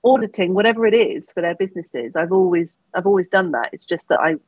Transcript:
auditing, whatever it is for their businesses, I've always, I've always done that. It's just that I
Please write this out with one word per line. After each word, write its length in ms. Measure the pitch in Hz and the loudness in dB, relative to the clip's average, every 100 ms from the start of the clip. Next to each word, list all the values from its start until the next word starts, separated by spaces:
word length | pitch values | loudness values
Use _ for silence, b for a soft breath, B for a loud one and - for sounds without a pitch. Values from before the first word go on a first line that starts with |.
auditing, 500 | 240 262 214 - 180 | 4 2 0 -4 -2
whatever 320 | 185 226 226 226 | 2 0 2 2
it 80 | |
is 360 | 226 208 - - | 2 0 -4 -8
for 100 | - | -6
their 140 | 170 | -4
businesses, 640 | 175 190 185 160 127 117 165 | -4 -6 -6 -10 -10 -6 -4
I've 160 | 170 | 0
always, 440 | 190 185 175 165 _ _ | 2 2 0 -2 _ _
I've 120 | - 185 | -4 0
always 220 | 196 175 | 0 2
done 220 | 196 185 | 0 0
that. 180 | 123 117 | -4 -6
It's 120 | - | -10
just 240 | - 165 _ | -8 -8 _
that 120 | - | 0
I 160 | 160 156 | 0 -2